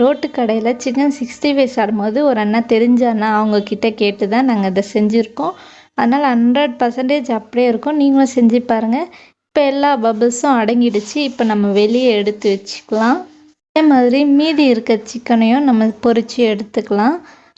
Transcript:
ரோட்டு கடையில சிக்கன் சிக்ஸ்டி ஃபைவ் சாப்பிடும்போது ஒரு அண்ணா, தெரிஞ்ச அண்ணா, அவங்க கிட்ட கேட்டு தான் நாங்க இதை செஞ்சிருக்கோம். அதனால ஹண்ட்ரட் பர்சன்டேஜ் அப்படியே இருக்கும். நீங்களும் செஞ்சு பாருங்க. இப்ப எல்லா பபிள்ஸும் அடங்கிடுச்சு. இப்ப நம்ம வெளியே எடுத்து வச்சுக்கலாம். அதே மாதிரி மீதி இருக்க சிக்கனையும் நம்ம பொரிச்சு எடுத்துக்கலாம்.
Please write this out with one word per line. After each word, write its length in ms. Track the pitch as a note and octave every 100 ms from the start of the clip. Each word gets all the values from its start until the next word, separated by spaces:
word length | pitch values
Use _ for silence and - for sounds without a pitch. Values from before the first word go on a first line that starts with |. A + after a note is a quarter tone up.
ரோட்டு 260 | B3 C#4+ D4+ -
கடையில 360 | A3+ A3+ A3 B3
சிக்கன் 300 | C4+ B3 C#4+ C#4
சிக்ஸ்டி 320 | A#3+ - D4 C#4
ஃபைவ் 160 | B3+ B3
சாப்பிடும்போது 440 | G#3 A3 G#3 A3+ D4
ஒரு 100 | A#3
அண்ணா, 160 | G#3 A3 A#3
தெரிஞ்ச 300 | A3+ A#3+ B3 B3
அண்ணா, 160 | A3 G#3+ G#3+
அவங்க 200 | G#3+ G#3 G3+
கிட்ட 180 | G3+ A3+ G#3+
கேட்டு 240 | G3+ G3+ G3+
தான் 140 | A3+ C4+
நாங்க 180 | A3 F#3+
இதை 120 | F#3 G3
செஞ்சிருக்கோம். 640 | A3 G#3+ A3+ A3+ - D#4 F#4 - - _ -
அதனால 240 | A#3 C4+ C#4+
ஹண்ட்ரட் 420 | A#3+ A#3+ B3 D4 A#3+
பர்சன்டேஜ் 480 | A#3+ A#3+ C4 D4 A#3+ A3+
அப்படியே 300 | G#3+ B3 B3
இருக்கும். 260 | A#3 C#4 D4+
நீங்களும் 300 | C#4 C4+ C4 C4
செஞ்சு 240 | A#3 A#3+ B3
பாருங்க. 280 | A3+ A3 B3+ F4 - - _ _
இப்ப 140 | - C#4
எல்லா 200 | C#4 C#4+ C4+ A3+
பபிள்ஸும் 520 | G#3+ A#3+ A#3+ C#4+ B3
அடங்கிடுச்சு. 560 | A3 A#3+ A#3+ G3+ G#3 D4+ C#4+
இப்ப 160 | - A3+
நம்ம 200 | G#3 G3+ G3
வெளியே 320 | G#3+ A#3+ B3+ G#3
எடுத்து 300 | G3+ G#3 G#3+ G3
வச்சுக்கலாம். 640 | - - - A3 A3+ E4 - - _ _ _
அதே 120 | D#4 D#4
மாதிரி 280 | C4+ B3 C4 D4 C#4
மீதி 260 | D#4 D4+ C#4
இருக்க 240 | A3+ A#3 A3 G#3+
சிக்கனையும் 560 | A#3+ - A#3 A3+ B3 C#4+
நம்ம 180 | A3 A3 G#3+ A#3+
பொரிச்சு 340 | A#3 A#3 - A#3
எடுத்துக்கலாம். 640 | G#3 G#3+ - G#3+ G3+ A3+ F4 - - _